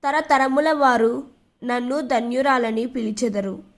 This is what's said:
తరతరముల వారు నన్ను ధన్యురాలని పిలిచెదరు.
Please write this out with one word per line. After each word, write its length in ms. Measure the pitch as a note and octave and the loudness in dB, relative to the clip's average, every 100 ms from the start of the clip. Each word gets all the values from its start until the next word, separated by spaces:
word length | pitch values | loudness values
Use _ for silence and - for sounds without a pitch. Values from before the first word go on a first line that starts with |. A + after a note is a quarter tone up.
తరతరముల 680 | C#4+ D4+ D#4+ C#4 C4+ C4 D#4 | 0 -2 2 2 4 2 2
వారు 580 | D4+ C#4 A#3+ A3+ B3 C#4+ _ _ _ | 4 4 4 2 0 -8 _ _ _
నన్ను 360 | A#3+ B3 A#3+ C#4 | -6 -4 -2 -4
ధన్యురాలని 840 | B3+ B3 A#3 B3 C#4 C4 A#3 A3 A#3+ | -2 -2 -2 -2 0 0 0 -2 -4
పిలిచెదరు. 880 | B3+ A3 G#3+ A#3+ G3+ G3 F#3+ - | -4 -6 -4 -4 -2 -6 -8 -14